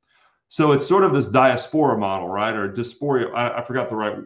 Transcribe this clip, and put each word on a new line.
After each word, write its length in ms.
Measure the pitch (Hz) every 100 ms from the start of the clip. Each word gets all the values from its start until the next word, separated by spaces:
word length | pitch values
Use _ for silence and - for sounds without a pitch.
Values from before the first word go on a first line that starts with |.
| _ _ _ _ _
So 220 | - 151
it's 140 | 139 -
sort 180 | 190
of 100 | 190
this 160 | 139 131
diaspora 680 | 127 131 123 - 156 139 110
model, 300 | 101 95 87
right? 260 | 98 110
Or 180 | 110 98
dysphoria. 600 | 98 117 - 143 131 113
I, 260 | 117 120 120
I 40 |
forgot 260 | 120 127 120
the 60 | 110
right, 220 | 107 101